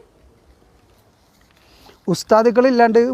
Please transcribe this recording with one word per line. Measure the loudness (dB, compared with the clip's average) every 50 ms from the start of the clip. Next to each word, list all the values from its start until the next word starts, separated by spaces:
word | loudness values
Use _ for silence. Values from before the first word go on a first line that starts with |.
| -20 _ _ _ _ _ _ _ _ _ _ _ _ _ _ _ _ _ _ _ _ _ _ _ _ _ _ _ _ _ _ _ _ _ _ _ _ -20 -20 _ _ -8 -8
ഉസ്താദുക്കളില്ലാണ്ട് | -8 -2 _ 0 2 2 0 0 0 0 0 2 2 0 2 2 0 0 0